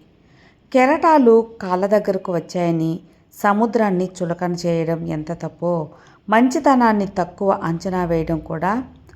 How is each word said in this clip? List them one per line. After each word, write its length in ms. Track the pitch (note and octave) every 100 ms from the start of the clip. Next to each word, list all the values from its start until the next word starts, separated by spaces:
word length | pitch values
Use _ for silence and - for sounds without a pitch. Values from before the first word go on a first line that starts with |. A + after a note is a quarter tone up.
| _ _ _ _ _ _ _
కెరటాలు 720 | B3+ B3+ D#4+ E4+ D#4 A#3+ A3+ A3+ -
కాళ్ళ 240 | F#3+ F3+ G3
దగ్గరకు 480 | G#3+ G3+ F#3+ F#3+
వచ్చాయని 680 | E3+ E3 F#3 E3+ E3 D#3+ F3 - _ _
సముద్రాన్ని 720 | - G3+ G3+ A3+ A3+ G#3 F3+ F#3
చులకన 480 | - E3+ E3+ F3+
చేయడం 540 | F3 F3 E3 D#3+ E3 E3
ఎంత 240 | D#3 D3+
తప్పో, 580 | E3+ D#3 - E3+ E3+ D3+ - - _ -
మంచితనాన్ని 800 | A3 B3+ D#4+ C#4+ B3+ A#3 G#3 G3 F#3+
తక్కువ 340 | F3 - G3 G3
అంచనా 420 | F#3 E3 G3 F#3 E3+
వేయడం 340 | E3 D#3+ D#3+
కూడా 440 | - D#3+ F3+ A#3 C4 - -